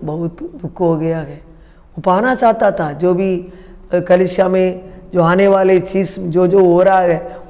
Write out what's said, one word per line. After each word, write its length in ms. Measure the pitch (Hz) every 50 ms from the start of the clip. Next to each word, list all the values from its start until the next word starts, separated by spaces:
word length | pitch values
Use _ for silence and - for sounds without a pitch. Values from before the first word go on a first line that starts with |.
| -
बहुत 340 | 151 151 160 170 170 170 - 302
दुख 380 | 349 - 277 180 151 - -
हो 160 | 180 170 165
गया 220 | 151 160 165 165 160
है। 180 | 151 139 143 151 - - - - - - - - - - -
वो 40 | -
पाना 340 | - 190 180 190 220 254 254
चाहता 360 | - 254 226 220 226 240 202
था, 220 | 190 - 165 151 143
जो 220 | 143 170 180 180
भी, 380 | 175 196 190 185 175 180 - - - - - - - - - -
अ, 60 | 180
कलीसिया 500 | 180 - 185 180 185 180 - - 190 185
में 360 | 185 185 185 185 180 185 - - - - - - -
जो 80 | 180 165
आने 260 | 165 175 190 196 196
वाले 320 | 196 190 190 190 190 185
चीज़, 400 | 180 185 - 190 196 165 - 190
जो 260 | 190 175 160 175 180
जो 180 | 175 185 196 190
हो 180 | 175 170 175 185
रहा 180 | 196 190 185
है, 360 | 180 175 165 165 - - - - - -